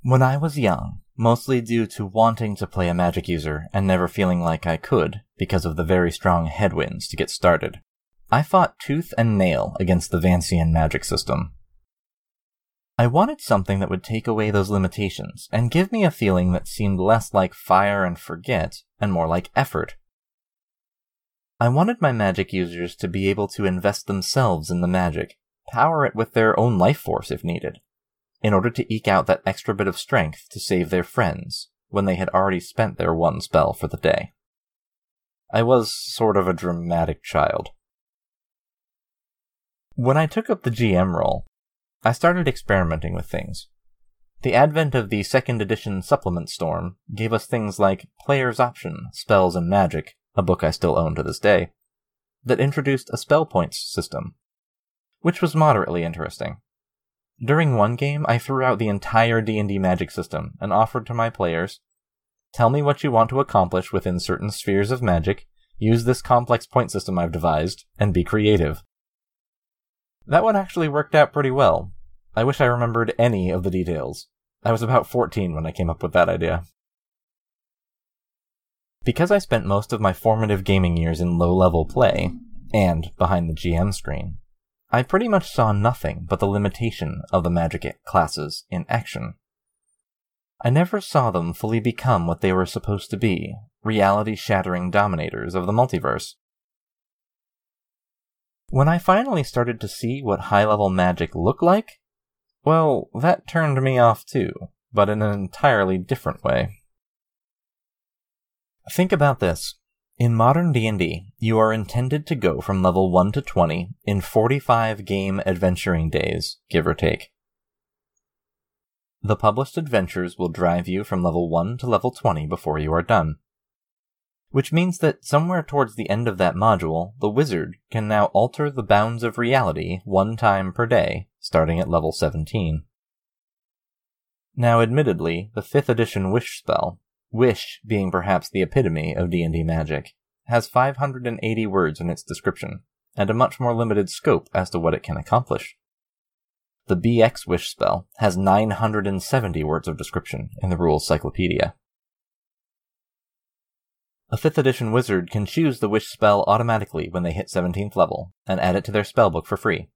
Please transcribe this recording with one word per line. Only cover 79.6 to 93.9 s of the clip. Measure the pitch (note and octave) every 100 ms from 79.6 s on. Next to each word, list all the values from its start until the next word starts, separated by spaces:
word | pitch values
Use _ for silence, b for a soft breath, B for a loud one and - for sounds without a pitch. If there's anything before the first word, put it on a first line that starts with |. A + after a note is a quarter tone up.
| F#2+
most | G2 -
of | A2
my | G#2
formative | F2+ A2+ A2 A2 G2+ F#2+
gaming | F#2+ F2+ E2+
years | E2 E2
in | F2 F2
low-level | F2 F#2 F#2 E2 D#2
play, | - A2+ - E2+ - - - -
and | G#2+ F#2 E2 E2 -
behind | F2 F2+ E2+
the |
G | D#2 -
M | E2 F2
screen, | D#2+ - C#2 - - - _ _ _ _
I | A#2+
pretty | C3 F#3+ A#3
much | G3+ -
saw | - A2+
nothing | G2+ A2 A#2+ - E2 F2
but | F#2+
the | G2
limitation | G2+ G2+ - A#2 - D#2 - -
of | F#2
the | E2+
magic | F2 E2 E2 - - -
classes | F#2+ D#2+ - D2+ - _
in | F2 D#2+
action. | A#2 - - A1+ - _ _ _ _ _ _ _ _ _ _ _ _
I | A#2+
never | C3+ F3 G#3
saw | - D3+ B2
them | F2+ E2+
fully | E2 G#2+ A2+
become | A2+ A2+ C3 G#2 E2+
what | E2+
they | F#2+
were | F#2 F2+
supposed | - - G2+ -
to | G2
be, | A2 F#2 D2 - - _
reality-shattering | G#2+